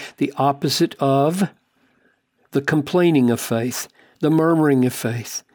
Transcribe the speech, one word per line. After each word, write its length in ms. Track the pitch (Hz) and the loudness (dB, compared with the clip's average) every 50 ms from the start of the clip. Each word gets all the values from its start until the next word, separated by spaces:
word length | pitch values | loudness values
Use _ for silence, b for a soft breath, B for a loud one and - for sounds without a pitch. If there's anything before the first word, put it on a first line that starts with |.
| B B B - | B B B -6
the 160 | 143 127 - | -6 -6 -2
opposite 600 | - 135 143 139 143 - 147 131 - 170 - - - | -2 0 0 0 -2 -2 -4 0 0 -2 -2 -2 -2
of 500 | 143 139 135 139 139 151 170 185 202 - - _ _ _ _ _ _ _ _ _ _ _ _ _ _ _ _ _ _ _ - | -2 0 2 2 2 2 0 0 -2 -4 -4 _ _ _ _ _ _ _ _ _ _ _ _ _ _ _ _ _ _ _ -6
the 80 | 139 | -4
complaining 680 | 135 - 165 156 139 - - 180 175 175 165 143 123 120 | -2 0 -2 -2 -2 0 0 2 2 4 4 4 4 2
of 100 | 117 117 | 2 0
faith, 480 | - - 120 117 117 127 120 - - - b b b b b b | -2 -4 -4 -4 -4 -4 -6 -8 -12 -14 b b b b b b
the 120 | - 151 | -2 0
murmuring 520 | 156 160 160 165 170 160 156 147 139 131 127 | 2 2 4 2 2 2 2 2 2 2 2
of 100 | 123 123 | 0 -2
faith. 500 | - - 113 117 117 110 - - - - B B | -4 -6 -6 -6 -6 -8 -10 -12 -14 -14 B B